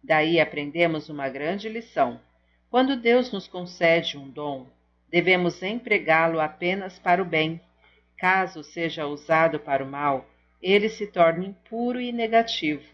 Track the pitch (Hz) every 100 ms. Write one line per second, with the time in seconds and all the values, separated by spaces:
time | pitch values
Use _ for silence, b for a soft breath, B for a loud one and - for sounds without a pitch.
0 | - 156 156 165 151 147 147 156 170 160
1 | 143 151 139 135 147 196 220 220 233 -
2 | 127 120 _ _ _ _ _ 247 262 269
3 | 226 247 247 196 - 180 180 - 170 165
4 | 175 143 135 131 147 135 127 _ _ _
5 | _ 175 175 185 180 180 185 240 240 208
6 | 151 160 165 160 156 - 175 196 190 -
7 | 180 180 180 160 156 165 _ _ b b
8 | _ - 185 190 185 165 143 - 165 165
9 | 147 147 - 160 165 151 151 139 135 139
10 | 147 135 - _ _ _ 180 202 214 -
11 | 202 180 165 165 190 196 _ 226 240 247
12 | 247 240 226 226 226 - 156 147 -